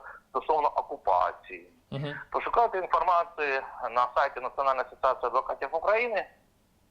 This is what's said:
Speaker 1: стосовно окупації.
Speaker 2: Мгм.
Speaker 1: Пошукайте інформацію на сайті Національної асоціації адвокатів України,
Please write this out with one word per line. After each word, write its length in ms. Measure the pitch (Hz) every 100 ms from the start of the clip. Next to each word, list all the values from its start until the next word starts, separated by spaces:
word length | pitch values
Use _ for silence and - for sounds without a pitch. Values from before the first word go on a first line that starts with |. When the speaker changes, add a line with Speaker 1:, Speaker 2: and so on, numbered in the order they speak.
| - - _
Speaker 1:
стосовно 380 | 147 - 156 147
окупації. 1080 | - - - 98 90 87 - - 87 87 _ -
Speaker 2:
Мгм. 220 | 139 147 147 -
Speaker 1:
Пошукайте 460 | 135 247 240 - 190
інформацію 840 | 170 165 175 175 165 - 143 135 - - 120
на 160 | 120 123 160
сайті 240 | 139 123
Національної 480 | 127 - 135 131 -
асоціації 400 | - 131 123 120
адвокатів 420 | 123 - 127 139
України, 540 | 160 175 220 240 190 - _ _ _ _ _ _